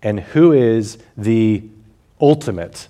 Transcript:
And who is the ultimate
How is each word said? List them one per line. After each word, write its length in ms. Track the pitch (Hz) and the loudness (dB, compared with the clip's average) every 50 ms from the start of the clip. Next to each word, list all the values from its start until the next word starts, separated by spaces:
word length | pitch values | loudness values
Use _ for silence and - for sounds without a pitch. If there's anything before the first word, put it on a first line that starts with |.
| - | -4
And 160 | 110 104 101 | -6 -6 -6
who 340 | 87 - - 151 165 175 156 | -8 -6 0 2 4 4 4
is 440 | 139 123 113 113 113 110 104 - - - _ _ | 4 2 2 0 0 -2 -6 -10 -20 -20 _ _
the 460 | - 104 107 113 113 110 110 107 101 110 110 - - _ _ _ _ _ _ _ _ | -8 -4 -2 0 0 2 0 0 -2 -6 -12 -20 -20 _ _ _ _ _ _ _ _
ultimate 680 | - 143 151 147 - - 101 87 85 90 - - - _ | 2 2 2 2 -2 -10 -10 -10 -10 -14 -16 -20 -20 _